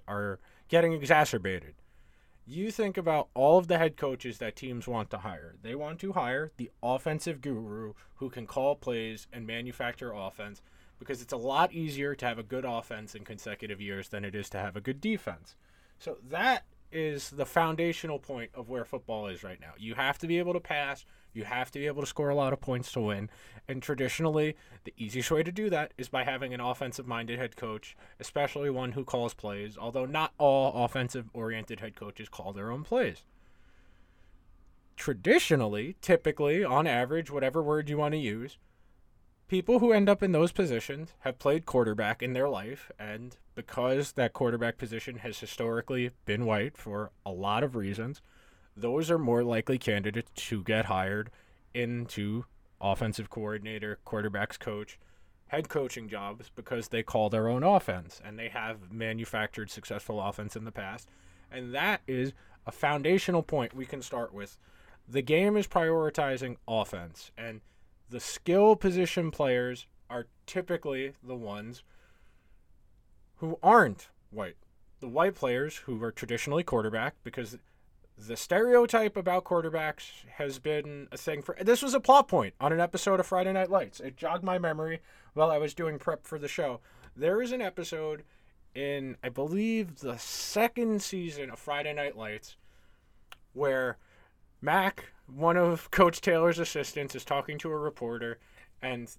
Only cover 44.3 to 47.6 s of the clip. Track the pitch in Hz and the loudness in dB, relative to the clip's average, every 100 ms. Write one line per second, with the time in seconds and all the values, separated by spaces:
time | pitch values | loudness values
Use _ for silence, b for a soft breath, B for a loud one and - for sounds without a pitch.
44.3 | - 123 117 117 - 113 113 - 120 120 | 2 0 0 -2 -4 -8 -8 -10 -10 -10
45.3 | 101 110 - 117 117 - 127 123 - - | -10 -10 -4 -2 -2 -2 -2 -2 -4 -4
46.3 | 104 117 107 127 - 107 104 107 _ 98 | 0 2 2 0 -6 -8 -8 -8 _ -10
47.3 | 92 101 107 | -4 0 0